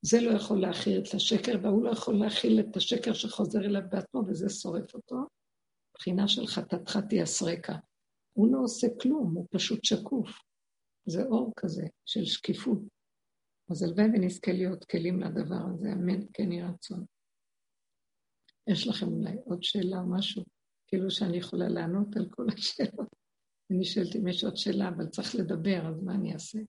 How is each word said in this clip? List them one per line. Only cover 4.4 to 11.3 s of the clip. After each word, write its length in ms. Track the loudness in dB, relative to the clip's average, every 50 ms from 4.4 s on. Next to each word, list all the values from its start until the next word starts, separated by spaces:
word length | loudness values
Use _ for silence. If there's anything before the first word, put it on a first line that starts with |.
| -2 -2
שורף 460 | -4 -4 -6 -4 -4 -4 -6 -6 -14
אותו. 220 | -16 -12 _ -6 -6 -6 -8 _ _ _ _ _ _ _ _ _ _ _ _ _
בחינה 340 | -8 -4 -2 0 2 2 2
של 180 | 2 0 0
חטאתך 520 | -4 -4 -4 -4 -2 -4 -4 -4 -2 -2 -2 0 2
תיאסרקה. 680 | 2 2 2 2 0 0 0 0 -2 -2 -4 -6 -8 -8 -10 _ _ _ _ _ _ _ _ _ _
הוא 200 | 6 6 6 6
לא 60 | 4 2
עושה 240 | 0 0 0 0 0 0 2
כלום, 340 | 2 2 2 4 2 0 0
הוא 120 | -2 -4 -2
פשוט 340 | -2 -2 0 0 -2 0 2
שקוף. 460 | 2 0 2 0 -2 -2 -2 -2 -4 -6 -16 -20 _ _ _ _ _ _ _ _ _ _ _ _
זה 160 | -4 -2 0 0
אור 300 | 2